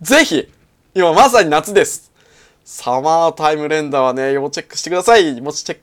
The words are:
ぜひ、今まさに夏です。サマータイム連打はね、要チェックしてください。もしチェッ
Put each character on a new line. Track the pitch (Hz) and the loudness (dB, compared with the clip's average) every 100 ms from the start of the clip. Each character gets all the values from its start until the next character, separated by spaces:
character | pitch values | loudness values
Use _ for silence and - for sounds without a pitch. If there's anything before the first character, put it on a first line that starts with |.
ぜ | 160 277 | 0 2
ひ、 | 302 147 - _ _ _ _ | 2 -2 -6 _ _ _ _
今 | 190 175 | 0 2
ま | 165 262 | 4 4
さ | 240 | 4
に | 170 | 2
夏 | 151 156 | 0 0
で | 202 | 0
す。 | 156 - _ _ _ _ _ _ | 0 -4 _ _ _ _ _ _
サ | - - - 127 | -20 -12 -6 -2
マ | 147 165 165 | 0 2 0
ー | |
タ | 156 156 | 0 -2
イ | 156 | -2
ム | 151 | -2
連 | 156 147 | -4 -2
打 | 135 | 0
は | 131 | 0
ね、 | 127 135 | -2 -2
要 | 139 143 | -4 -4
チ | 139 | -8
ェ | |
ッ | - | -12
ク | - | -10
し | |
て | - | -6
く | 180 | -2
だ | |
さ | 202 233 | 4 4
い。 | 165 123 | 4 -2
も | 139 | -10
し | 151 | -10
チ | - | -10
ェ | |
ッ | - | -12